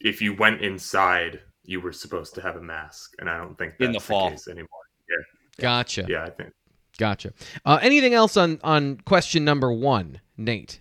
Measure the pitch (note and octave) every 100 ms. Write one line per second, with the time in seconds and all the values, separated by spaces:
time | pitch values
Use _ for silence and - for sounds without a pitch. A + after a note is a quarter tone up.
0 | G#2+ G2 G#2+ G2 G#2+ G#2+ G#2 F#2+ - G2
1 | F#2 F2+ E2+ E2+ _ _ - F#2 F2 D#2+
2 | - F2 D#2 - F2 E2+ E2 D#2+ D#2 -
3 | - - E2+ E2 E2 D#2 E2 - B2+ A2
4 | - G2+ F#2 D#2 - E2+ D#2+ - - _
5 | - E2+ - _ _ - B2 B2 A#2+ -
6 | F2+ E2 E2 - F2 _ _ _ _ -
7 | A2 G2 G2+ - - - - D#3 B3 C#4+
8 | C4 A#3 A3 G#3 E3+ D#3 - D3+ C#3 C3
9 | - F#3 - E3 D3+ C#3+ B2+ A#2 C#3 A#2
10 | E2 C2+ _ - A2 G#2+ - -